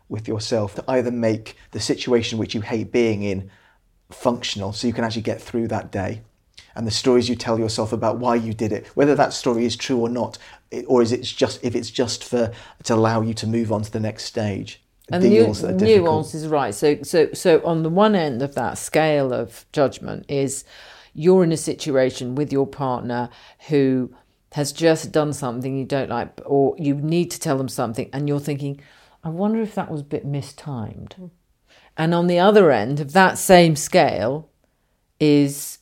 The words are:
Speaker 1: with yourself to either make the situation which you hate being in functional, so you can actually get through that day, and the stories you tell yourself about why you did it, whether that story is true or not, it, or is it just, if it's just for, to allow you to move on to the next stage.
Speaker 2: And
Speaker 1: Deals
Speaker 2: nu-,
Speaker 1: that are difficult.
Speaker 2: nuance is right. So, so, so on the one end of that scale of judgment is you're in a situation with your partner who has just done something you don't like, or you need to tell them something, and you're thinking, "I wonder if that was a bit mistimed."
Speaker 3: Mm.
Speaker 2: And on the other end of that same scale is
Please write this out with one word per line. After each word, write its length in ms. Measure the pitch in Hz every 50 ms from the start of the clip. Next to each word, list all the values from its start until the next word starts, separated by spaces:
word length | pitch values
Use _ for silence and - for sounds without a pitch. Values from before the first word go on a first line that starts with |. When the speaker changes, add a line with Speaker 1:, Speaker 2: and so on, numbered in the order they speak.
| _
Speaker 1:
with 220 | - - 110 110 117
yourself 440 | 113 107 - - 123 110 104 95 -
to 80 | - -
either 240 | - 131 127 120 120
make 460 | 120 120 113 110 110 110 110 - - - - _
the 100 | - 104
situation 560 | - - 139 - - 127 123 117 110 - 113
which 180 | 110 98 - -
you 60 | 110
hate 280 | 104 - 123 110 104 95
being 320 | - 123 117 113 104 101 101
in 260 | 101 95 95 95 98 - _ _ _ _ _ _ _ _ _ _ _
functional, 600 | - - - 123 120 120 - - - 104 98 98
so 160 | 101 - -
you 60 | 120 -
can 100 | 127 117
actually 200 | 110 113 113 98
get 180 | 113 110 -
through 260 | - - - 117 113
that 240 | 107 110 - - -
day, 300 | - 101 92 95 110 110 - _ _ _ _ _ _ - - _ -
and 140 | 113 117
the 40 | 110
stories 360 | 107 - - 131 123 123 117
you 80 | 120 120
tell 240 | 120 - 120 113 113
yourself 320 | 113 107 - 127 113 110
about 260 | 120 107 113 110 107 117
why 160 | 123 123 117
you 180 | 120 113 113 107
did 180 | 113 117 101
it, 160 | 104 98 - - -
whether 180 | - 143 147 135
that 180 | 147 - - -
story 320 | - - 131 117 113 120
is 100 | 113 -
true 240 | - - - 131 117
or 80 | 117
not, 300 | 117 123 120 107 - - - - - - - _ _
it, 140 | 131 123 -
or 140 | - 131 123
is 100 | 120 110
it 120 | 123 - 107
just, 380 | - - - 131 - - - -
if 100 | 120 110
it's 160 | 117 113 -
just 320 | - - 123 113 - - -
for, 260 | - 123 120 113 107 110 - - - - - -
to 100 | - 113
allow 260 | 110 110 110 113 113
you 120 | 113 113 110
to 120 | - 113
move 280 | 110 113 117 113 107 107
on 80 | 107
to 100 | 107 110
the 80 | - 110
next 240 | 107 107 107 - -
stage. 580 | - - 117 107 104 98 - 104 107 - - _ _ _ _ _ -
Speaker 2:
And 100 | 170 180
Speaker 1:
Deals 400 | 185 202 208 220 226 214 214 190
Speaker 2:
nu-, 60 | -
Speaker 1:
that 80 | - 185
are 20 | 185
difficult. 260 | 214 220 214 196 170
Speaker 2:
nuance 280 | 165 156 156 156 156 -
is 140 | 156 156
right. 260 | 156 156 143 127 107 107
So, 280 | - 160 147 147 - 135
so, 240 | - - 165 147 - -
so 280 | - - 180 160 143 -
on 180 | 170 165 160 160
the 60 | 160
one 260 | 165 190 214 220 208
end 260 | 180 156 147 120 117
of 140 | 143 139 -
that 220 | 135 117 82 -
scale 560 | - - - - 151 156 156 151 143 135 127 120
of 320 | 117 120 113 - - - _ -
judgment 520 | 151 139 117 - - - - - - - -
is 340 | 143 139 139 123 - - - _ - - - - - - - _ -
you're 280 | 156 151 180 185 190 180
in 80 | 165
a 60 | 160
situation 760 | 147 - 160 - - - 160 135 131 131 131 - - 131 123 127
with 180 | 143 147 -
your 140 | 143 139 135
partner 640 | 135 - - 139 131 123 - 107 123 120 120 120 120 - - - - _ _ -
who 440 | - 151 143 135 131 131 127 123 - - - _ _ _ _ _ _ -
has 180 | 147 147 143
just 400 | - - 165 160 160 160 - -
done 200 | - 156 151 151 139
something 440 | - 143 123 113 127 131 135 135
you 80 | 135 131
don't 240 | - 143 135 127 -
like, 200 | 113 117 85 - - - -
or 300 | - 139 139 139 131 - -
you 160 | 151 143 139
need 340 | 147 147 156 165 175 170 170
to 80 | - -
tell 160 | - 165 135
them 120 | 135 135 120
something, 400 | - - 123 113 113 135 - -
and 160 | - 139 147
you're 120 | 143 143 143
thinking, 420 | 143 160 147 135 143 143 139 143 - - _ _ _ _ _ _ -
"I 60 | 160
wonder 320 | 160 175 202 214 220 226
if 140 | 220 214 -
that 160 | 190 165 -
was 100 | 160 147
a 40 | 143
bit 200 | 147 151 - -
mistimed." 920 | 143 143 139 135 - - - - 151 135 117 107 110 101 - - - - 190
Speaker 3:
Mm. 80 | 180 170 - _ _ _ _ _ _ _ _ _ _ _ _
Speaker 2:
And 160 | - 160 165 170
on 100 | 175 175
the 140 | 180 175 175
other 320 | 185 214 208 214 190 151
end 280 | 127 104 104 127 143 147
of 140 | 151 139 151
that 240 | 190 190 165 -
same 380 | - - - 185 175 175 165 151
scale 760 | 143 - - - 180 147 120 107 90 104 120 139 156 160 _ _ _ _ _ _ _ _ _ _ _ _ _ _ -
is 600 | 156 151 147 143 143 139 143 - - - - -